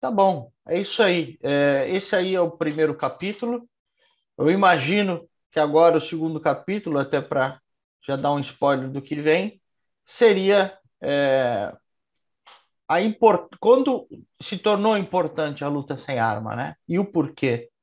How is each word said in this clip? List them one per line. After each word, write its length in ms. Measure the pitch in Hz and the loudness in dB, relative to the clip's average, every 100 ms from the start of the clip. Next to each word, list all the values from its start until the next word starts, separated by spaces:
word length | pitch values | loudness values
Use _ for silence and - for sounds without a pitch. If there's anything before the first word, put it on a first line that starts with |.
Tá 80 | 262 | -4
bom, 420 | 220 196 170 120 _ - | 2 2 2 -8 _ -6
é 140 | 170 | -4
isso 200 | 196 - | -4 0
aí. 340 | 208 180 151 - | 2 2 -2 -8
É, 460 | 135 143 143 139 135 | -2 0 2 0 0
esse 260 | 185 190 202 | -4 -2 -2
aí 180 | 180 | 0
é 80 | 190 | 0
o 100 | 170 | -2
primeiro 440 | - 156 147 156 151 | -2 -6 0 -2 0
capítulo. 720 | 135 - 185 214 233 240 240 _ _ _ _ _ _ - | -6 -6 -8 -6 -6 -6 -8 _ _ _ _ _ _ -2
Eu 120 | 143 | 2
imagino 800 | 190 190 170 135 202 202 170 - _ _ | 4 4 2 0 0 0 -4 -8 _ _
que 80 | - | -2
agora 380 | 151 151 170 165 | 2 6 6 4
o 40 | |
segundo 400 | - 165 160 156 | -2 -6 -6 -2
capítulo, 560 | 156 135 - 208 190 151 | -2 -2 -4 -8 -4 -4
até 240 | 135 143 | -2 -2
pra 400 | 135 143 131 139 _ _ _ _ - | -2 -2 -2 -4 _ _ _ _ -8
já 120 | 139 | -4
dar 160 | 143 | -2
um 60 | 143 | -2
spoiler 500 | 135 - 143 139 131 | -4 -2 0 0 -2
do 120 | 139 | -10
que 140 | 135 151 | -10 -4
vem, 460 | 151 160 202 - _ _ _ _ _ | 0 0 0 -8 _ _ _ _ _
seria, 720 | - 233 196 190 202 190 - _ _ | 2 4 4 4 2 2 -4 _ _
é, 720 | 123 143 139 135 123 113 101 - _ _ _ _ _ _ - - _ _ _ | -4 0 2 2 0 -2 -6 -10 _ _ _ _ _ _ -20 -20 _ _ _
a 160 | 165 | 0
import-, 540 | 214 214 226 180 - - | 0 4 4 4 -2 -4
quando 440 | 214 262 269 247 - - - _ | 4 4 4 -2 -4 -20 -20 _
se 160 | - 185 | -12 -4
tornou 400 | - 202 214 214 | 0 2 2 0
importante 680 | 196 185 156 - 151 143 | 0 -2 -2 -4 -6 -4
a 60 | 143 | -4
luta 260 | 147 139 139 | -4 -6 -10
sem 240 | - 131 | -6 -2
arma, 340 | 113 107 110 | -2 -2 -6
né? 220 | 110 139 160 _ | -6 -8 -10 _
E 140 | 170 | -4
o 60 | 196 | -2
porquê 640 | 175 143 - 139 117 - _ | -2 -2 -2 -2 -2 -6 _